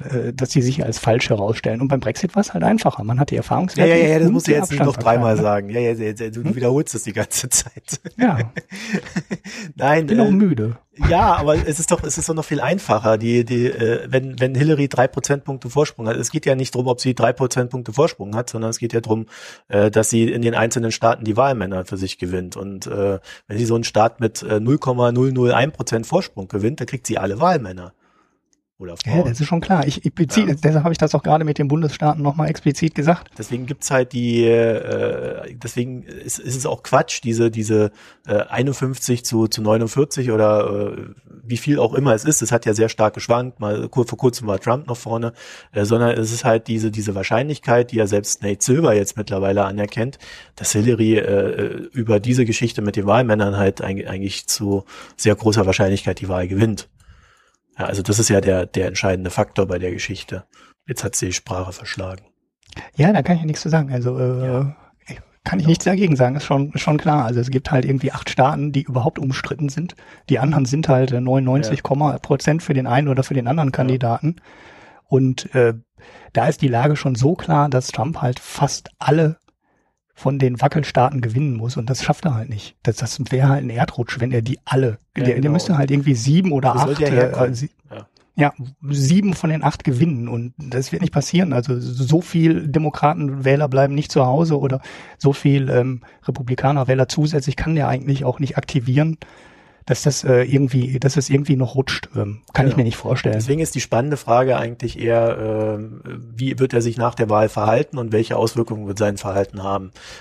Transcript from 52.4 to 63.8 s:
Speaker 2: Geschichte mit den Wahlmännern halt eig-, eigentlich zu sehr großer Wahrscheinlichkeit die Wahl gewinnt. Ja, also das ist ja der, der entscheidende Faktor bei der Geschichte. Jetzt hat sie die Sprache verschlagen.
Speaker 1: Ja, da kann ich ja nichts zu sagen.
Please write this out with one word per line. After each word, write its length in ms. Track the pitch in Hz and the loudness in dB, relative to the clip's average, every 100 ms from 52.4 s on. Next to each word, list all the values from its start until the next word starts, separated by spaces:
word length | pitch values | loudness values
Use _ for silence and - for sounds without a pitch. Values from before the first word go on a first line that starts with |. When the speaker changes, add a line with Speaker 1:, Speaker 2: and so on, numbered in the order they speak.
Speaker 2:
Geschichte 380 | 117 107 117 - | 2 0 -2 -2
mit 140 | 104 104 | -4 -2
den 100 | 98 | 2
Wahlmännern 500 | 110 123 107 101 101 | 4 4 2 2 2
halt 240 | 98 - | 0 0
eig-, 240 | 98 98 95 | -4 -6 -8
eigentlich 420 | 95 98 - - | -6 -6 -6 -6
zu 360 | - 104 98 - - - - | -4 -2 -2 -4 -16 -20 -2
sehr 180 | 110 | 2
großer 300 | 101 110 107 | 2 2 4
Wahrscheinlichkeit 560 | 95 92 95 98 - 92 | 2 2 2 0 -2 -4
die 80 | 95 | -4
Wahl 180 | 90 90 | -4 -2
gewinnt. 440 | 95 110 101 - _ _ - _ _ _ _ _ - | 2 2 0 -8 _ _ -20 _ _ _ _ _ -8
Ja, 60 | |
also 160 | - 98 | -4 -2
das 180 | 92 104 | 0 0
ist 120 | 110 | 4
ja 100 | 98 | 2
der, 240 | 95 92 | 4 0
der 220 | 90 98 90 | 0 -4 -4
entscheidende 420 | 92 98 92 92 | -2 -2 -2 -2
Faktor 380 | - 104 - 95 | -2 -2 0 -2
bei 120 | 87 | -2
der 120 | 90 | -4
Geschichte. 520 | 90 - 98 - 92 - _ - _ - | -6 -8 -10 -10 -14 -14 _ -20 _ -10
Jetzt 160 | 131 | -6
hat 100 | - | -6
sie 120 | - 92 | -4 -4
die 60 | |
Sprache 380 | 90 - 92 92 | -6 -6 -6 -8
verschlagen. 520 | 90 - - 92 95 _ _ _ _ _ - - - | -10 -12 -10 -10 -12 _ _ _ _ _ -20 -8 2
Speaker 1:
Ja, 160 | 160 | 4
da 80 | 196 | 4
kann 140 | 135 175 | 2 2
ich 60 | |
ja 40 | 156 | 0
nichts 140 | 151 | -4
zu 80 | 160 | 0
sagen. 240 | 160 | 0